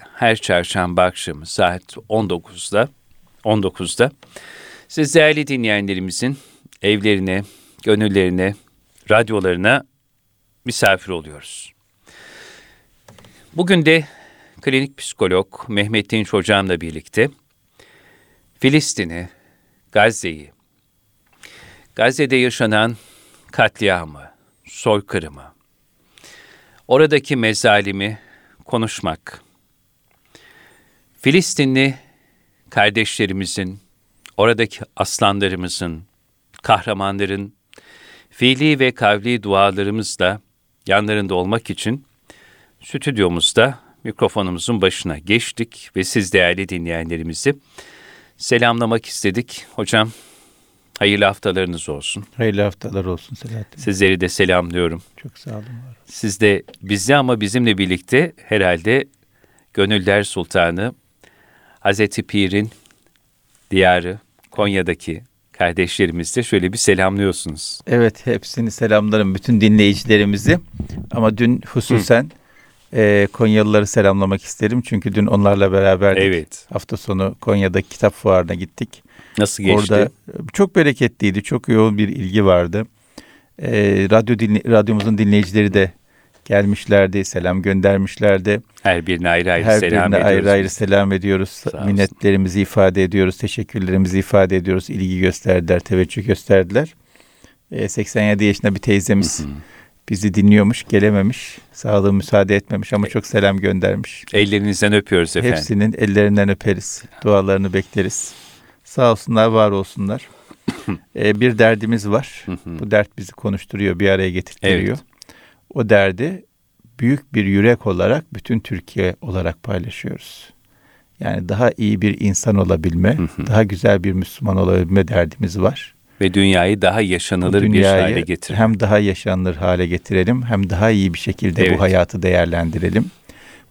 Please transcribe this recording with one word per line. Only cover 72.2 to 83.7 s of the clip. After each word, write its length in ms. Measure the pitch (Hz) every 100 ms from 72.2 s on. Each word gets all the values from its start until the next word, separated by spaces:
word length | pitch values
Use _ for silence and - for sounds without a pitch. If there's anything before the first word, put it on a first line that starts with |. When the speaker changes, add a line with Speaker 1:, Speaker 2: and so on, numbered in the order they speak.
| 156 - _ _ _ _ _
Speaker 1:
Hı. 60 | 110
Speaker 2:
e, 280 | 104 104 101
Konyalıları 540 | - 110 107 107 107 104
selamlamak 560 | 113 98 98 95 98
isterim. 380 | - - 107 123
Çünkü 340 | - 107 107 101
dün 100 | 104
onlarla 460 | 101 101 98 98
beraberdik. 520 | 95 95 92 98 95
Speaker 1:
Evet. 420 | 98 87 76 - -
Speaker 2:
Hafta 240 | - - 110
sonu 380 | - 95 95 -
Konya'da 400 | - 101 95 92
kitap 320 | - - -
fuarına 400 | - 104 92 85
gittik. 500 | 87 90 - 117 - _ - - -
Speaker 1:
Nasıl 260 | 104 -
geçti? 300 | 95 104 104
Speaker 2:
Orada, 100 | 104
e, 60 | 107 - - - -
çok 220 | - 196 -
bereketliydi, 680 | 147 123 120 - 101 95
çok 240 | - 131 -
yoğun 300 | 110 110 104
bir 100 | 101
ilgi 380 | 135 92 104 98
vardı. 400 | 90 87 101 110 _ _ - - _ _ -
E, 100 | -